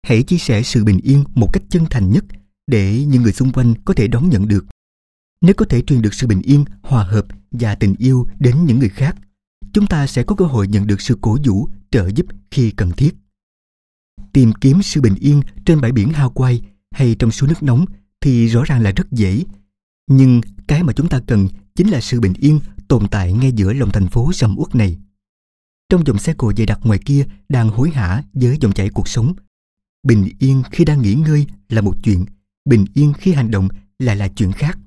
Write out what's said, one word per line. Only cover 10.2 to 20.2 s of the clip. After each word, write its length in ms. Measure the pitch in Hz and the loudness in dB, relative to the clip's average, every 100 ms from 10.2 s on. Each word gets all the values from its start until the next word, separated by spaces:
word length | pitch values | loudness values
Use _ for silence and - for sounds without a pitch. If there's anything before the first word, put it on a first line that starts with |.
có 140 | 120 202 | -4 -2
cơ 80 | |
hội 240 | 180 123 98 | 0 0 0
nhận 180 | 104 101 | -2 0
được 140 | 101 | -4
sự 180 | - 117 | -2 -2
cổ 180 | 120 120 | 0 0
vũ, 240 | 143 98 - - - | 0 -2 -4 -8 -4
trợ 200 | - 92 | -2 -2
giúp 120 | 110 - - _ | -4 -6 -10 _
khi 200 | - 117 | -2 -2
cần 220 | - 90 | -2 -4
thiết. 220 | 85 143 - _ _ _ _ _ _ _ _ _ - - | 0 -2 -2 _ _ _ _ _ _ _ _ _ -20 -2
Tìm 200 | 135 120 107 | 2 4 4
kiếm 220 | 135 156 | 2 2
sự 180 | 196 156 | 0 0
bình 140 | 123 | 0
yên 280 | 95 139 147 139 - | 2 2 2 0 -6
trên 160 | - 156 | 0 2
bãi 120 | 135 | 2
biển 160 | 127 98 | 0 0
Hawaii 480 | 147 131 - 127 120 - _ _ | 0 -2 0 -2 -2 -6 _ _
hay 240 | - 127 | -2 0
trong 160 | 110 120 | 2 0
suối 180 | - 139 | 0 0
nước 140 | 160 | 0
nóng 220 | 147 120 185 - _ _ | 2 2 0 -4 _ _
thì 260 | 143 120 117 | 0 2 2
rõ 180 | 117 | 2
ràng 180 | 151 131 | 0 0
là 80 | 107 | 0
rất 220 | 92 180 | 0 -4
dễ. 320 | 127 101 95 185 - _ _ _ _ - | -2 0 0 -4 -12 _ _ _ _ 2
Nhưng 340 | 135 | 4